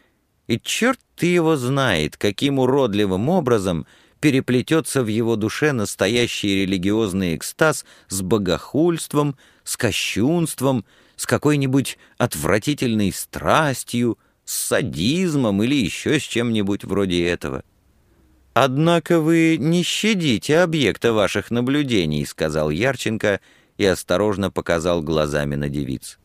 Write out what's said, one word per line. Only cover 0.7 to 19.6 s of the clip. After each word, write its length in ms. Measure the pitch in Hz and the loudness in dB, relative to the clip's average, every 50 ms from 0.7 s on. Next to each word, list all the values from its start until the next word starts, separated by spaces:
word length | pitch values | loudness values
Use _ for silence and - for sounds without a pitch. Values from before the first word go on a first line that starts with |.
| - - 220 240 262 - _ _ _ - | -4 0 0 0 0 -2 _ _ _ -4
его 340 | - 175 175 175 165 160 160 | -2 0 2 2 2 2 2
знает, 640 | 143 123 120 135 139 135 123 98 80 76 73 - - | 0 0 0 0 0 2 2 2 2 0 -2 -4 -2
каким 420 | - 104 104 - 127 143 139 135 | -2 -2 -2 0 0 0 2 2
уродливым 720 | 131 120 131 143 135 120 98 101 104 98 92 92 110 139 | 2 2 4 2 2 2 2 0 0 0 0 0 0 0
образом 580 | 180 190 151 123 120 110 92 95 87 80 - - - - _ _ _ _ | 0 0 2 2 2 2 2 0 -2 -2 -4 -8 -14 -20 _ _ _ _
переплетется 840 | - 151 127 135 101 - 123 127 117 - 156 160 - - - 135 127 | 0 2 2 2 0 0 0 0 0 2 0 0 0 0 -2 -2 0
в 40 | 107 | 0
его 280 | 107 113 120 113 117 | 0 0 0 0 0
душе 380 | 107 101 107 - - 147 151 143 | 0 0 -2 -2 0 0 0 0
настоящий 880 | 120 101 95 - - 98 95 117 120 120 113 - - - 104 98 98 | 0 -2 -4 -2 0 0 0 2 2 0 0 -2 -2 -2 0 0 2
религиозный 720 | 98 92 98 95 87 98 104 110 113 101 87 95 95 87 80 | 0 0 0 0 0 0 0 2 0 0 0 -2 -2 -2 -2
экстаз 500 | - - - - - 160 156 151 - - - - - _ - | -4 -6 -6 -2 0 2 2 2 0 -6 -14 -18 -20 _ -10
с 140 | 98 95 | -8 -6
богохульством, 1120 | 98 92 117 107 101 90 85 76 - - - 120 160 175 170 156 - - - 147 147 147 135 - _ _ _ _ - | -2 0 0 0 2 0 -2 -2 -2 -2 0 0 2 2 0 -2 -4 -4 -2 -2 0 -2 -2 -6 _ _ _ _ -12
с 100 | - - | -10 -6
кощунством, 1080 | - - 110 92 - - - - 95 107 135 170 175 170 147 - - 123 139 135 120 - _ _ _ _ _ _ - | -4 -2 -2 -2 -2 -4 -4 -2 0 0 2 2 0 0 -2 -4 -4 -2 -2 0 -2 -4 _ _ _ _ _ _ -10
с 80 | - | -4
какой-нибудь 720 | - 123 107 - 147 151 143 139 131 131 139 123 - - - - - _ - | -2 -2 0 2 2 2 2 0 0 0 0 0 -2 -6 -14 -16 -14 _ -2
отвратительной 920 | 123 117 - - 71 78 87 110 - - 143 - - 123 113 107 104 95 | -2 -2 -2 -2 0 0 0 0 0 -2 -4 -2 -2 0 0 0 0 0
страстью, 1080 | 82 - - - - - - 87 110 143 160 147 127 - - - - 120 120 120 107 - _ _ _ _ _ | -2 -4 -8 -10 -10 -4 0 2 2 4 2 2 -2 -4 -6 -6 -4 -2 0 0 -2 -4 _ _ _ _ _
с 80 | - - | -10 -8
садизмом 1080 | - - - 123 107 - - 65 69 85 113 151 180 190 175 147 143 131 110 98 98 | -6 -4 -2 0 0 0 -2 -2 -2 0 0 0 0 0 0 0 0 0 0 2 2
или 140 | 107 123 143 | 2 2 2
еще 420 | 143 110 80 - - - 101 139 156 | 0 0 -2 -4 -4 -2 0 0 0
с 60 | - | -2
чем-нибудь 640 | - - 113 117 120 113 110 101 95 101 98 - | -2 -4 -2 -2 0 0 0 0 -2 -2 -4 -4
вроде 400 | 90 92 98 101 95 87 87 85 87 | -4 -2 -2 0 0 0 0 0 0
этого. 360 | 87 82 - 73 65 67 - _ _ _ _ _ _ _ _ _ _ _ _ _ _ _ _ _ - | -2 -2 -4 -6 -8 -8 -10 _ _ _ _ _ _ _ _ _ _ _ _ _ _ _ _ _ 0
«Однако 640 | 120 131 139 127 135 156 165 170 170 160 - 175 170 | 2 2 2 2 2 2 2 2 2 2 2 2 2
вы 380 | 156 156 165 165 165 160 160 | 4 4 2 4 4 2 2
не 240 | 160 | 0